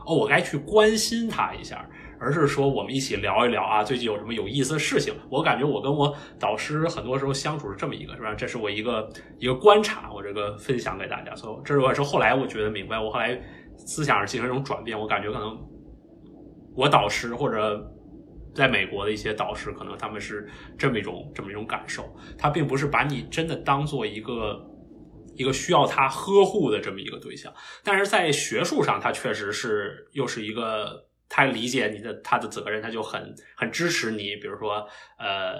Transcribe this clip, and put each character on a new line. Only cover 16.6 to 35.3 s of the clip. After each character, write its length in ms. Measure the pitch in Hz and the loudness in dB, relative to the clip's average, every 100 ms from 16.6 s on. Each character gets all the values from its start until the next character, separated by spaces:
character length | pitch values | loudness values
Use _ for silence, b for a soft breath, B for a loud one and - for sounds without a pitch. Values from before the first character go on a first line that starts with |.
| - - | -10 2
我 140 | 143 | 6
导 180 | 139 104 | 6 4
师 260 | - 117 120 | 0 -4 -2
或 140 | 131 | 0
者 440 | 110 107 107 - - - - - - - | 0 0 -2 -8 -16 -20 -20 -20 -18 -10
在 160 | - 131 | 2 4
美 160 | 104 92 | 4 0
国 200 | 98 104 | -2 -2
的 60 | |
一 40 | 107 | -2
些 180 | 110 | -4
导 200 | 104 101 | -2 -4
师， 200 | 107 107 | -4 -8
可 100 | 92 | -10
能 140 | 95 101 | -12 -8
他 100 | 107 | -8
们 120 | 104 | -8
是 300 | - 104 104 B B - | -8 -10 -10 B B -2
这 120 | 139 | 0
么 80 | 110 | 0
一 40 | |
种， 280 | 98 87 - - | -2 -8 -10 -10
这 80 | |
么 60 | 98 | -10
一 40 | |
种 140 | 104 113 | -8 -6
感 160 | 123 - | -6 -6
受。 200 | - - B B - | -10 -10 B B -2
他 120 | 147 | 0
并 160 | 160 139 | 2 0
不 120 | 135 | 0
是 100 | 147 | 2
把 160 | 117 | 2
你 200 | 139 139 | 2 -2
真 220 | - 165 160 | -4 -4 -2
的 80 | 131 | -2
当 280 | - 139 147 | 0 2 0
做 200 | 135 107 | -2 -4
一 160 | 104 | -6
个， 440 | 113 117 107 101 - - - - - - - - | -6 -4 -4 -6 -12 -20 -20 -20 -20 -20 -18 -4
一 80 | |
个 80 | 127 | -2
需 220 | 131 - | -2 4
要 120 | 160 117 | 4 4
他 220 | - 135 | 4 2
呵 380 | - 190 196 190 | 0 4 6 8
护 260 | 214 131 | 4 2
的 80 | 104 | 0
这 100 | 107 | -2
么 120 | 95 | -8
一 80 | - | -10
个 100 | - | -12
对 160 | - - | -12 -14
象， 180 | - B B B | -16 B B B
但 160 | 208 196 | 0 2
是 80 | 196 | 4
在 240 | 208 165 | 4 4
学 320 | 139 - 113 | 2 0 0
术 180 | 175 294 | 2 2
上， 200 | 139 98 | 2 2
他 100 | - | 0
确 220 | - 120 | -2 -2
实 180 | 107 101 | -2 -2
是 580 | - 120 104 98 - - | -4 -2 -2 -2 -8 -8
又 120 | 139 120 | -4 -4
是 200 | 117 107 | -4 -6
一 80 | |
个， 520 | 113 110 107 101 - - _ _ | -4 -4 -4 -6 -10 -18 _ _
他 160 | - | 2
理 240 | 135 113 123 | 2 2 -2
解 200 | 127 107 | 0 0
你 120 | 107 | -4
的， 140 | 110 104 | -10 -10
他 160 | - 123 | -2 0
的 100 | 110 | 0
责 220 | 107 98 | -8 -4
任， 120 | 107 | -4
他 80 | 110 | -4
就 140 | 113 | -6
很， 320 | 107 104 104 - B - | -6 -8 -10 -16 B -4
很 120 | 117 | -2
支 200 | - 170 | 0 0
持 220 | - 113 | 0 -2
你。 260 | 104 101 104 | -4 -6 -8
比 100 | 101 | -8
如 100 | 101 | -6
说， 300 | 107 104 104 B B - | -4 -4 -6 B B -8
呃， 400 | 104 | -4